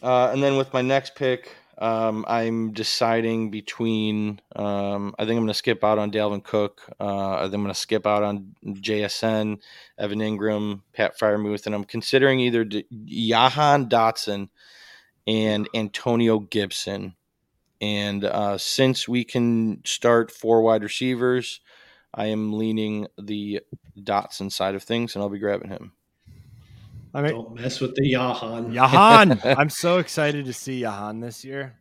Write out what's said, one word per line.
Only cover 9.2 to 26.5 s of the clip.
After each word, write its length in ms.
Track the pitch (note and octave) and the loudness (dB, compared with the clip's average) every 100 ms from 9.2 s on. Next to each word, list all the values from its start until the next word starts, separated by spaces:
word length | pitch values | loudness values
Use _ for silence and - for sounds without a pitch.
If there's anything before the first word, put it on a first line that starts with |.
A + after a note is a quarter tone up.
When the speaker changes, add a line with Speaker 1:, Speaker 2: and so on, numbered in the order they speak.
Speaker 1:
N, 340 | A2+ A2 G#2+ G#2 - - - - | -2 0 -2 -6 -10 -20 -20 -8
Evan 220 | G#2 G#2 | -6 -4
Ingram, 640 | G#2+ G#2+ G#2+ G#2+ G#2 G2 _ | -4 -2 -2 -2 -4 -8 _
Pat 260 | - G#2+ - | -4 -4 0
Freiermuth, 480 | A2 G#2 G#2 G#2 - | 0 2 -2 -4 -4
and 80 | |
I'm 80 | G#2 | -6
considering 560 | G2+ A#2 - C3+ C3+ C3 | -6 -8 0 4 4 4
either 260 | B2 A#2 | 2 0
D-, 220 | A2+ G#2 - A2+ | -2 -4 -8 -14
Jahan 840 | A2 E2 A2 A2+ B2+ B2+ D3 C#3+ B2 | -12 -4 0 4 4 4 4 4 4
Dotson 600 | A#2 A2+ A2+ - G2+ G2 _ _ - - - _ _ - | 4 4 0 -6 -6 -8 _ _ -20 -20 -20 _ _ -2
and 420 | A2 A2 G#2 G#2 | 0 0 0 -2
Antonio 640 | A2+ G#2+ - - A#2 A#2 A2 | -4 -6 -6 0 2 4 2
Gibson. 800 | G2+ A2 G2 - - G2 G2 F2+ _ _ _ _ _ _ | 0 -4 -4 -4 -6 -6 -8 -14 _ _ _ _ _ _
And, 440 | G#2 G#2 G2+ G2+ | -4 -4 -4 -2
uh, 340 | G2+ G2+ G#2 G2 | -2 -2 -2 -4
since 500 | - - C3 B2+ - | -4 2 2 2 -2
we 160 | B2 | -2
can 580 | A#2 B2+ A#2+ A#2 A2+ G#2 | -2 0 0 2 0 -4
start 460 | - - A#2+ A#2 A2+ | -6 0 4 4 2
four 320 | - A2 A2+ | -4 2 4
wide 220 | A2+ A2 | 4 2
receivers, 720 | G#2 - B2+ B2 B2 B2+ A#2+ - _ - - _ _ | 0 -4 -4 0 0 0 -2 -12 _ -20 -20 _ _
I 120 | - G#2+ | -8 -4
am 260 | A2 G#2+ | -4 -4
leaning 560 | G#2+ A2 A2 G#2+ G#2+ G#2 - | -4 -2 -2 -4 -6 -10 -14
the 440 | G2+ G#2 G#2 G2+ - - _ - | -10 -8 -6 -8 -10 -20 _ -18
Dotson 540 | G2 G2+ - - G2 | -2 -2 -2 -10 -8
side 240 | - F#2+ G2 | -4 -4 -4
of 80 | |
things, 320 | - A#2 A#2 - | -4 -4 -4 -4
and 60 | |
I'll 60 | G2+ | -6
be 120 | G2+ | -4
grabbing 300 | G#2 G2+ - | -2 -4 -6
him. 200 | G2 G2 _ _ _ _ - - | -14 -16 _ _ _ _ -20 -20